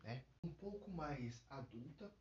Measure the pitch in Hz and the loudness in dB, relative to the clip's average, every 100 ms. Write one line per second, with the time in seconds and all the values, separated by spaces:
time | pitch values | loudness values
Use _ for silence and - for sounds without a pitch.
0 | 110 127 - - 170 - 202 208 202 175 | -2 -2 -2 -2 -2 0 -2 0 0 2
1 | 151 139 120 120 - 139 113 110 135 - | 4 4 2 0 -4 -4 -2 -4 -6 -4
2 | 202 - | -6 -8